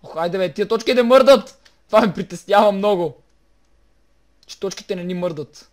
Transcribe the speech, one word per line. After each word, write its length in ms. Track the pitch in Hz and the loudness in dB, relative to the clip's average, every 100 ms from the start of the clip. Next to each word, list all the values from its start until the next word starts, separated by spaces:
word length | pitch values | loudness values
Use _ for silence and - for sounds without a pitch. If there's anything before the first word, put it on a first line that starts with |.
Ох, 100 | - | -14
хайде, 240 | 156 170 185 | -8 -6 -4
бе, 160 | 180 | -6
тия 140 | - 196 | -4 -4
точки 260 | 226 226 | -4 -2
не 100 | 254 | 0
мърдат! 680 | 233 262 262 262 - - _ _ _ | 4 4 6 4 4 -20 _ _ _
Това 140 | 214 | 2
ме 120 | 214 | 2
притеснява 580 | 180 190 175 - 202 214 | -4 -10 -12 0 2 2
много. 460 | 196 208 196 170 127 _ _ _ _ _ _ _ _ _ _ _ _ _ | 2 -2 -2 -4 -8 _ _ _ _ _ _ _ _ _ _ _ _ _
Че 140 | - | -12
точките 360 | 196 - - 190 | -12 -12 -12 -10
не 80 | |
ни 100 | 175 | -8
мърдат. 560 | 180 175 151 143 - _ | -6 -8 -8 -14 -18 _